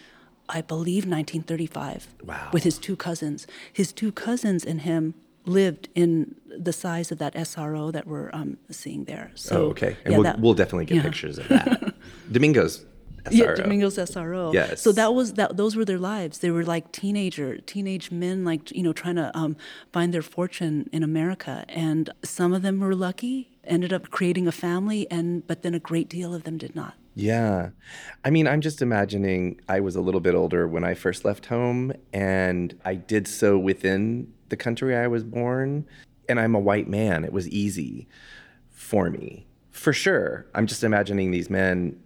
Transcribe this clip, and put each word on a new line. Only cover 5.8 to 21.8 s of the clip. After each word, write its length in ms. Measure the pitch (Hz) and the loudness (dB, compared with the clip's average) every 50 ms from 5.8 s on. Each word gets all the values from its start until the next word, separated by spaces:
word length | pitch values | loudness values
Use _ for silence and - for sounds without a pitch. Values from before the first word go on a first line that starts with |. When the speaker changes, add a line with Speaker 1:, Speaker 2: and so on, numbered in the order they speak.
| - - - | -8 -4 0
Speaker 1:
in 400 | 175 175 170 165 160 147 - - - _ | 2 4 4 4 2 0 -2 -6 -16 _
the 260 | - - - 170 180 165 | -16 -12 -6 -4 -4 -4
size 400 | - - 180 170 165 170 - 170 | -4 -4 -4 -4 -4 -4 -4 -4
of 40 | |
that 160 | 156 156 143 - | -4 -4 -4 -4
S 220 | - 165 - - | -6 -8 -8 -6
R 180 | 170 151 151 156 | -6 -6 -4 -4
O 140 | 151 151 160 | -4 -4 -4
that 140 | 160 151 - | -6 -6 -8
we're, 220 | 160 151 143 147 - - | -8 -8 -8 -8 -8 -8
um, 240 | 156 147 143 139 - _ - | -8 -6 -8 -8 -10 _ -18
seeing 360 | 156 - - - - - - | -16 -14 -12 -10 -10 -10 -10
there. 260 | - - - - - - | -10 -10 -12 -12 -14 -14
So, 200 | - - - - | -12 -4 0 2
Speaker 2:
Oh, 140 | - 160 151 | 2 2 2
okay. 260 | - - - 98 - - - | 0 0 -2 -2 -2 -2 0
And 80 | - | 4
Speaker 1:
yeah, 60 | 104 | 6
Speaker 2:
we'll, 60 | 104 101 | 6 6
Speaker 1:
that 160 | 87 - 110 | 6 4 4
Speaker 2:
we'll 120 | 110 117 101 | 6 6 6
definitely 320 | 90 95 - - 87 82 | 6 4 2 2 -2 0
get 100 | - 175 | 2 2
Speaker 1:
Yeah. 80 | 165 147 | 2 2
Speaker 2:
pictures 340 | - 76 - - 76 71 | 2 -2 -4 -8 -8 -8
of 100 | - - | -4 2
that. 460 | - 269 247 - 254 240 - - 214 - - - - | 6 6 6 6 4 0 0 -2 -4 -8 -10 -14 -20
Speaker 1:
<laughs> 200 | - - - - | -20 -16 -4 0
Speaker 2:
Domingo's 540 | 110 123 143 151 147 113 85 80 - - - - - - - - - - - - | 4 6 6 6 8 6 6 4 2 -4 -14 -18 -20 -20 -20 -18 -16 -12 -2 4
Speaker 1:
Yeah, 120 | 220 226 233 | 6 6 6
Speaker 2:
S 20 | |
R 60 | - - | 6 4
O. 20 | |
Speaker 1:
Domingo's 420 | - - 202 202 202 202 196 196 | 0 0 0 2 2 2 0 0
S 200 | 202 180 - - | -2 -6 -6 -6
R 160 | 185 165 165 180 | -8 -6 -6 -4
O. 180 | 185 175 160 | -4 -2 2
Speaker 2:
Yes. 300 | 160 190 - - - - | 4 2 2 2 0 2
Speaker 1:
So 100 | - 226 | 4 6
that 220 | 190 220 220 220 247 | 6 6 6 4 4
was, 200 | 254 254 214 196 | 2 2 0 0
that, 200 | 214 202 - - | 0 0 0 2
those 220 | 180 202 220 208 | 0 0 0 0
were 80 | 220 220 | 0 0
their 120 | 196 185 | 0 0
lives. 420 | 180 180 190 214 208 180 151 - - | -2 -2 -4 -4 -4 -6 -6 -6 -2
They 120 | - 175 | 0 0
were, 140 | 170 170 170 | 2 2 0
like, 260 | 170 170 165 165 - | 0 -2 -2 -4 -6
teenager, 680 | - - - 196 202 208 196 185 - - 143 127 - - | -10 -6 -4 -2 0 0 0 -2 -2 -4 -4 -4 -6 -8
teenage 520 | - - - 202 196 190 190 180 - - | -10 -10 -6 -6 -4 -4 -4 -6 -6 -6
men, 320 | 175 170 180 180 185 190 180 | -4 -2 -2 -2 -2 0 0
like, 260 | 170 165 151 - - | 0 -2 -2 -4 -6
you 120 | - - 180 | -4 -2 0
know, 80 | 165 | 0
trying 240 | 160 - - 180 175 | 0 -2 -4 -2 -2
to, 160 | 175 151 - - | -2 -2 -2 -2
um, 180 | - 214 190 151 - - - - - - _ - | -2 -2 -2 -2 -4 -8 -18 -18 -20 -12 _ -2
find 200 | 175 170 175 170 | 0 0 0 0
their 80 | 165 | -2
fortune 680 | 156 - - - 180 180 - - 180 160 151 147 - - | -4 -4 -4 -4 -4 -4 -4 -4 -2 -2 0 -2 -2 -2
in 120 | - 160 160 | -2 -2 0
America. 600 | 151 160 160 160 180 190 - - - 131 110 - - | 0 0 0 0 -2 -2 -4 -8 -10 -10 -10 -10 -10
And 400 | - 170 | -6 -2